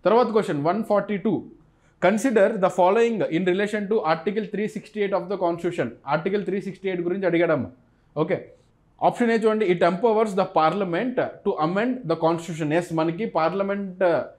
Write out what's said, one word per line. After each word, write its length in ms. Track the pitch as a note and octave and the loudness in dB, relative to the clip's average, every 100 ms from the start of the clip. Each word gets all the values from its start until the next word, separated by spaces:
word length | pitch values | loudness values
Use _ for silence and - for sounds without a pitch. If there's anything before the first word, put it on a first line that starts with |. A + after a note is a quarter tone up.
| F#3 | 4
తర్వాత 200 | A3+ A#3 A3 | 4 4 0
క్వశ్చన్ 240 | G3 D3 D3+ | 0 -2 0
వన్ 120 | G3 G#3+ | -2 0
ఫార్టీ 280 | G#3 G3 G3+ A3+ | 0 0 -4 -2
టూ. 80 | C#3 - - _ _ _ _ F3+ | -2 -6 -20 _ _ _ _ 2
Consider 380 | G#3+ C4+ A3 G3+ A3 | 4 2 4 4 4
the 40 | F3+ G3 | 0 4
following 380 | F3+ A3 A#3 A3 C#3 D#3+ | 4 4 2 2 0 0
in 60 | F#3 | 0
relation 300 | F3+ G#3 G#3+ G3 | 0 0 -2 0
to 60 | A3 D#3 | 0 0
Article 340 | D#3+ G#3 G3+ G3 | 0 -2 -4 -6
three 160 | F#3+ G#3+ | -4 -6
sixty 240 | G3 - G#3+ | -6 -12 -6
eight 100 | G3+ G3 | -2 -2
of 60 | F3 | -4
the 60 | G3 | -2
Constitution. 440 | F3 E3+ F3 - B2+ - C3+ | -2 -2 -4 -2 -6 -6 -4
Article 280 | D#3 F3+ G#3 G3 | -2 0 -2 -2
three 120 | G3 F#3+ | -6 -6
sixty 200 | - G3 | -8 -6
eight 100 | F3+ E3+ | -4 -4
గురించి 200 | F#3+ F#3 | -2 0
అడిగాడమ్మా. 420 | E3 E3+ D3 G2+ - _ _ _ D3 | 2 2 0 -2 -10 _ _ _ -4
ఓకే, 140 | E3 F3 - - _ _ _ _ E3+ | -2 -2 -6 -20 _ _ _ _ 0
ఆప్షన్ 220 | - A#3+ | 2 0
ఏ 20 | A3+ | 2
చూడండి, 220 | G#3+ G#3+ G3+ | 2 2 0
it 80 | F3 F3 | 2 2
empowers 440 | F3+ A#3+ G#3+ A3+ F#3+ | 2 2 2 0 0
the 60 | F#3 E3 | 0 2
parliament 580 | D#3 F#3+ F#3+ E3+ B3 B3 C#3 - G3+ | 2 2 -2 -2 -2 -2 -4 -2 -4
to 40 | F3+ D#3 | 0 0
amend 280 | F#3+ A#3+ B3+ D#3 | 0 -2 -2 -2
the 60 | E3 | 0
constitution. 440 | D#3+ E3 E3+ D#3+ D3+ E3 | 0 0 -6 -6 0 -2
Yes, 100 | F3 D#3+ | 0 -2
మనకి 260 | D#3+ E3 A3+ E3 | -2 -2 -4 0
పార్లమెంట్ 680 | D#3+ F#3+ G3 G3+ G3 F3+ F#3 D3+ - | 0 0 -4 -4 -6 0 0 0 -4